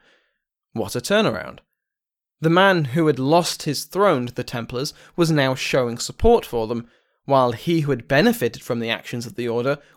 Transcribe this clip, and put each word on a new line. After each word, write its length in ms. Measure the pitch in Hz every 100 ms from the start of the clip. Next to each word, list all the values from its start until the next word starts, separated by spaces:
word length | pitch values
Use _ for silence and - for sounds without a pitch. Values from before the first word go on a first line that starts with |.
| _ _ _ _ _ _ _
What 240 | 113 101 123
a 40 |
turnaround! 600 | - 208 190 90 69 - _ _ _ _ _ _ _ _
The 100 | 156
man 360 | 170 196 180 139
who 200 | 147 156
had 140 | 127
lost 420 | 135 170 170 -
his 220 | - 135
throne 420 | - 180 202 143 120
to 80 |
the 80 | -
Templars 500 | - 120 113 123 147 - -
was 160 | - 165
now 240 | 151 135
showing 440 | 135 - 143 120 120
support 460 | - - - 233
for 220 | - 120 110
them, 220 | 120 117 _ _ _
while 280 | - 135 123
he 300 | 113 - 170
who 100 | 143
had 160 | 127 -
benefited 540 | - 220 233 120 -
from 180 | - 120
the 100 | 113
actions 360 | 110 - 123 117
of 100 | 101
the 120 | 120
order 300 | 113 127 143 _